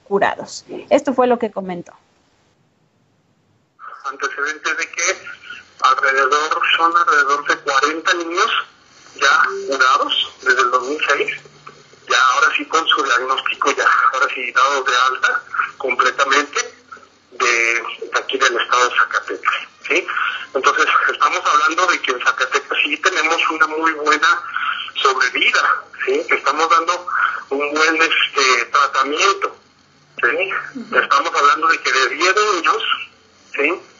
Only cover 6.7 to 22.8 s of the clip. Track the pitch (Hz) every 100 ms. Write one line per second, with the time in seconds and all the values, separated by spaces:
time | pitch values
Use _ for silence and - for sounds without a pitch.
6.7 | 165 165 175 170 151 139 143 156 160 -
7.7 | 139 147 160 185 175 165 180 208 - -
8.7 | - _ - - - - - - - -
9.7 | 139 - - - - - - - - 123
10.7 | 127 127 151 - 143 - - - - -
11.7 | - - - - 131 131 135 147 - 143
12.7 | 160 160 - 135 127 131 131 - - -
13.7 | 131 120 - - - 131 - 123 123 135
14.7 | 139 127 123 131 131 - - - - -
15.7 | - 139 - 127 - 139 139 143 - -
16.7 | - _ - - _ _ 123 123 117 117
17.7 | 117 117 113 117 120 - 135 - 117 -
18.7 | 123 123 120 113 - - 95 - - -
19.7 | - - 156 - - - - - - -
20.7 | - 233 - - - 147 180 185 147 156
21.7 | 160 180 156 - 123 - - - - -
22.7 | 143